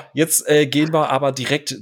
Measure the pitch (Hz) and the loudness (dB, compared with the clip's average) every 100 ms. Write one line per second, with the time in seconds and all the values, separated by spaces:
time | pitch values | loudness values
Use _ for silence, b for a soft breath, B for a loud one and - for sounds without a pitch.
0 | - 131 160 - - 151 143 143 156 160 | -4 -2 0 0 2 2 4 0 0 0
1 | 147 135 139 131 123 143 - 131 | 0 0 0 -2 -2 -4 -4 -10